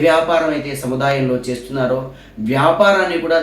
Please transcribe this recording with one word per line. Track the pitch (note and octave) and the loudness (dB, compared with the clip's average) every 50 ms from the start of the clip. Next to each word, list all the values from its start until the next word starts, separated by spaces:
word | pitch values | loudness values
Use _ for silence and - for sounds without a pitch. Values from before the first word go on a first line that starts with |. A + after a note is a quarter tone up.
వ్యాపారం | D3+ D#3 D#3 E3 D#3+ E3 E3+ E3 D#3+ D#3 D3+ | 4 4 4 4 2 2 0 0 0 0 -2
అయితే | D3 C#3 C#3+ C3+ C3 C3+ | -4 -4 -6 -8 -6 -6
సముదాయంలో | B2 C3 C3 C#3 C#3 C#3 C#3 C3 B2+ B2+ B2 - | -4 -4 -2 0 0 0 0 0 0 -2 -2 -2
చేస్తున్నారో | B2+ B2 A#2+ - - C3 C#3 B2+ B2 C3 C3 C3 - - - - - - A2 G#2+ A2 C3 | -4 -6 -6 -8 -8 -4 -2 -2 0 -2 -2 -4 -8 -12 -18 -20 -18 -12 -8 -4 -2 0
వ్యాపారాన్ని | C#3 C#3+ E3 E3 - G#3 G3 G3+ F#3+ F#3 F3+ F3 D#3+ D#3+ | 2 2 2 4 4 4 4 4 4 2 0 -2 -2 0
కూడా | E3 E3 E3 | 0 0 0